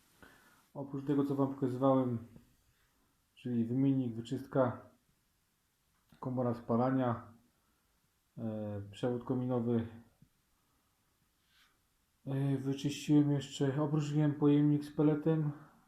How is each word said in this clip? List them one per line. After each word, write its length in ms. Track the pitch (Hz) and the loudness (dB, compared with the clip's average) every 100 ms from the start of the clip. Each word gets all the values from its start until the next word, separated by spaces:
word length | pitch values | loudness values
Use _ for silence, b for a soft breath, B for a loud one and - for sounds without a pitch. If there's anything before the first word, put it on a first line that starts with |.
| b b b b b b b | b b b b b b b
Oprócz 320 | 143 139 139 135 | -14 -10 -8 0
tego, 180 | 143 139 | 0 2
co 100 | 135 | 2
wam 180 | 135 | 0
pokazywałem, 720 | - 131 123 135 131 127 117 - - _ _ _ _ _ _ _ _ _ | 0 -4 2 4 4 2 -2 -6 -18 _ _ _ _ _ _ _ _ _
czyli 320 | - 123 120 113 | -12 -4 -2 0
wymiennik, 500 | 127 139 135 123 113 | 2 2 2 -2 -6
wyczystka, 680 | 113 127 - 139 120 - - _ _ _ _ _ _ _ _ _ _ _ _ _ | -6 -8 -2 0 0 0 -14 _ _ _ _ _ _ _ _ _ _ _ _ _
komora 340 | 131 127 123 | -6 -2 -2
spalania, 720 | 117 - 117 127 131 123 113 - - _ _ _ _ _ _ _ _ _ - | -2 -2 0 2 0 0 -2 -8 -20 _ _ _ _ _ _ _ _ _ -10
e, 440 | 117 107 104 104 101 | -8 -6 -6 -8 -10
przewód 320 | - 127 123 | -6 -4 -4
kominowy, 640 | - 127 127 123 117 117 113 - - _ _ _ _ _ _ _ _ _ _ _ _ _ b b b b _ _ _ _ 139 | -4 -4 -2 -2 0 0 -2 -10 -20 _ _ _ _ _ _ _ _ _ _ _ _ _ b b b b _ _ _ _ -8
e, 320 | 135 139 135 | -2 0 0
wyczyściłem 760 | 135 139 147 - - 147 143 | -2 -2 -4 -4 2 4 6
jeszcze, 500 | 143 - - 139 143 | 2 -2 -2 -2 0
opróżniłem 520 | 151 156 147 147 151 | 0 0 0 2 2
pojemnik 520 | 143 147 147 147 147 143 | 4 4 6 6 4 0
z 60 | |
peletem, 600 | - 151 151 160 160 151 143 B B | 2 2 2 2 0 0 -4 B B